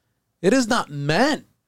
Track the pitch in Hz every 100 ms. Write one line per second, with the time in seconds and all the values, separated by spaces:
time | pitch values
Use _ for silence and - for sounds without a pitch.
0 | _ _ _ _ 180 262 226 226 - 147
1 | 143 160 277 285 - _